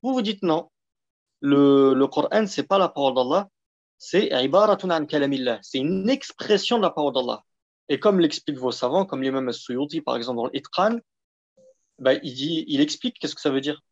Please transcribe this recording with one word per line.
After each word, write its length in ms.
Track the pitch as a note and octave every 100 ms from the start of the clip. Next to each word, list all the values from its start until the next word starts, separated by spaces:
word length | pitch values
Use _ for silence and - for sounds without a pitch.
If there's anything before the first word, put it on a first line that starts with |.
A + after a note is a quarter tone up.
Vous, 100 | A#3+
vous 80 | B3+
dites 200 | G#3+ G3+
non, 280 | F3+ D#3+ - _ _ _ _ _ _ _
le, 520 | C#3 C#3+ C#3+ C#3 C3+
le 120 | C3 C#3
Coran, 400 | D3+ C#3+ G#3 G#3+
c'est 160 | - C3+
pas 120 | G3
la 100 | F3
parole 260 | - C#3
d'Allah, 340 | B2+ B2+ E3+ G3+ _ _ _ _ _
c'est 300 | - F#3 G#3+
ibaratun 640 | C3 C3 E3+ G#3+ G3 F#3+
an 140 | E3
kalamillah, 540 | D3 D3+ C#3 C#3 B2 A2
c'est 160 | - C3
une 300 | C#3+ F#3+ G3
expression 680 | C4+ - - - G#3 - A#3+
de 40 |
la 80 | F#3
parole 220 | - D3
d'Allah. 320 | C3 A#2+ A2+ _ _ _ _ _
Et 100 | C#3
comme 220 | G#3+ F#3+
l'expliquent 380 | D#3+ - - C#3
vos 120 | B2+
savants, 340 | - B2 E3
comme 180 | G3 C3+
l'imam 260 | C3 C3+ B2+
As-Suyuti, 520 | A#2 - A#2+ D3 D#3
par 160 | D3 B2
exemple, 200 | A#2 A#2
dans 100 | B2
l'Itqan, 520 | C3+ - - G3+ A#3 _ _ _ _ _ _ _ _ _ _
ben, 200 | C3 C#3+
il 100 | C#3+
dit, 320 | B2+ C#3+ D#3+ D#3
il 120 | C#3
explique 380 | D3+ - B3+ -
qu'est-ce 160 | -
que 80 | -
ça 80 | D3
veut 100 | C3+
dire. 220 | C#3 D3+ _